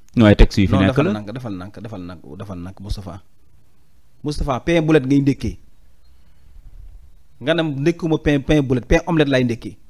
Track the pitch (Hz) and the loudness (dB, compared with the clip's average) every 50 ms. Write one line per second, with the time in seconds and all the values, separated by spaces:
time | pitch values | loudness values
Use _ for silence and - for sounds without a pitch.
0 | - - - 123 113 104 101 - - - - - 101 87 - 95 95 95 123 135 | -20 -6 2 4 6 6 8 8 6 6 6 2 2 2 4 2 2 2 2 2
1 | 147 180 208 107 104 101 113 131 123 117 101 90 90 98 - - 101 117 110 98 | 0 0 -2 -4 -6 -10 -12 -12 -10 -10 -10 -10 -12 -14 -14 -14 -14 -12 -12 -12
2 | 90 87 90 85 - 67 71 95 107 104 98 87 87 87 92 - 98 101 - - | -12 -14 -14 -16 -18 -18 -16 -16 -14 -12 -12 -12 -12 -14 -14 -16 -10 -10 -10 -10
3 | 98 101 - 98 - - - - - - - - - - - - - - - - | -10 -12 -16 -16 -18 -20 -20 -20 -20 -20 -20 -20 -20 -20 -20 -20 -20 -20 -20 -20
4 | - - - - - 151 151 - - 147 139 147 - - 170 170 156 156 160 156 | -20 -20 -20 -10 -8 -8 -6 -4 -4 -4 -4 -4 -2 0 0 2 2 4 4 2
5 | 131 127 143 143 139 139 131 - - 104 90 - - - - - - - - - | 4 4 2 2 2 2 0 -2 -4 -8 -8 -10 -14 -20 -20 -20 -20 -20 -20 -20
6 | - - - - - - - - - - - - - - - - - - - - | -20 -20 -20 -20 -20 -20 -20 -20 -20 -20 -20 -20 -20 -20 -20 -20 -20 -20 -20 -20
7 | - - - - - - - - 117 131 160 170 160 160 143 135 139 160 170 - | -20 -20 -20 -20 -20 -20 -20 -8 -4 -2 -2 0 -2 -2 -4 -2 -2 -2 -2 -2
8 | - 160 156 151 - 160 147 143 131 - 156 151 139 123 135 127 113 - - 170 | -2 -2 -2 0 0 0 0 0 0 2 2 2 2 0 -2 -2 0 0 0 0
9 | - - 170 160 151 139 135 127 127 123 113 117 - 107 - - - | 2 0 0 0 2 2 2 0 0 0 -2 -6 -8 -14 -16 -16 -20